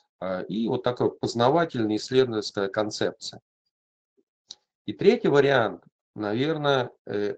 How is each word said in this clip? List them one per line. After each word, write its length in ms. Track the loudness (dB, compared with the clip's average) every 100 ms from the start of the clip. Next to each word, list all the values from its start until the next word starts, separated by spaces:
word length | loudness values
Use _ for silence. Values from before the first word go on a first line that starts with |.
| _ _
А, 220 | -8 -6
и 260 | -6 -4 -2
вот 160 | -2
такая 260 | -2 0 -2
познавательная 880 | -2 -4 0 2 2 0 -2 -2 -2
исследовательская 720 | 0 2 2 0 -6 -4 -2
концепция. 720 | -2 -4 -2 -4 -4 -14 -16 _ _ _ _ _ _ _ _ _ _ _ -20 _ _ -14
И 80 |
третий 360 | 2 4 4 4
вариант, 540 | 4 6 4 2 -2 -14 _ _ -8
наверное, 760 | -4 -2 -2 -2 0 0 0 -8 -8
э, 280 | -6 -4